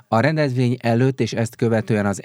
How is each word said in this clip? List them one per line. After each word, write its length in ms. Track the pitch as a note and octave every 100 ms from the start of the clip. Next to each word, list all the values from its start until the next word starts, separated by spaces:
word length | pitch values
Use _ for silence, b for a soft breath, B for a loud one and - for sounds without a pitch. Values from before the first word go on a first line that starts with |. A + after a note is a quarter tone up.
| -
A 80 | A2+
rendezvény 560 | C3+ D#3 D3 B2+ B2 B2
előtt 400 | A#2 A#2 C3 C3
és 120 | A2+
ezt 240 | - A2+ -
követően 500 | A#2 A2+ G#2 G#2+ G2+
az 160 | F#2+